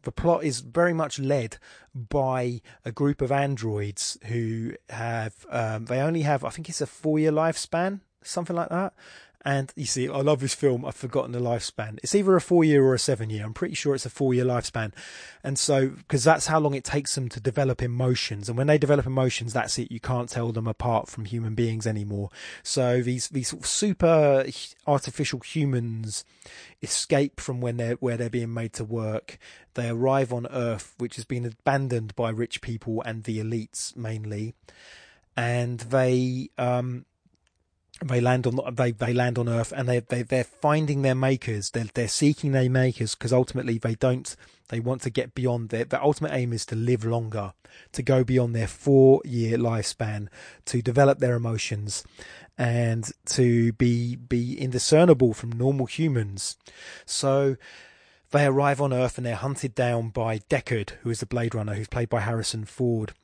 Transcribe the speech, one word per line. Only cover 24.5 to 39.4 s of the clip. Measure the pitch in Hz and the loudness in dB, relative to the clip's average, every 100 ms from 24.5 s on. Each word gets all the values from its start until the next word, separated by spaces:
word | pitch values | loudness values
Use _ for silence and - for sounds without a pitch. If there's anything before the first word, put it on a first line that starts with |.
| - - - - | -6 -14 -10 0
artificial | 143 - - 143 131 | 0 -2 -6 -4 -4
humans | - 165 143 127 117 113 110 104 - _ - - - - | -6 -2 0 0 -4 -6 -8 -8 -12 _ -20 -20 -20 -14
escape | - - - 143 143 - | -6 -4 0 2 2 -4
from | - 123 | -8 -4
when | 123 120 | -4 -2
they're, | 117 123 | -2 -2
where | 127 117 | -2 -2
they're | 120 | -2
being | 120 117 | -2 -4
made | 117 117 | -6 -6
to | - | -8
work. | 110 117 107 107 - - - - _ | -6 -4 -4 -4 -8 -20 -20 -20 _
They | - 120 | -6 -4
arrive | 117 131 135 131 | 0 2 2 0
on | 120 120 | -2 -6
Earth, | 135 117 107 - - | -4 -4 -4 -8 -10
which | 120 - | -10 -8
has | 113 | -8
been | 123 120 | -6 -6
abandoned | - - 139 135 120 110 - | -4 0 0 0 -4 -4 -4
by | 113 | -4
rich | 110 120 - | -2 -4 -6
people | - 113 - 110 | -8 -8 -4 -4
and | 117 113 | -4 -8
the | 107 107 | -6 -4
elites | 110 113 110 - - - | -4 -4 -6 -10 -10 -8
mainly. | 113 110 107 104 110 - _ - - - - _ _ - | -8 -6 -6 -6 -8 -10 _ -20 -20 -20 -20 _ _ -4
And | 120 120 120 120 | 0 0 -2 -4
they, | 117 131 127 127 127 127 135 - | 0 2 4 4 2 -2 -6 -4
um, | 123 123 127 123 - _ _ _ _ _ _ _ _ - | -2 0 -2 -8 -12 _ _ _ _ _ _ _ _ -12
they | 156 123 | -2 2
land | 120 127 123 | 4 2 2
on, | 123 127 | -2 -4
they, | 120 123 | 0 -2
they | 113 120 | 0 -2
land | 120 123 | 0 0
on | 120 | 0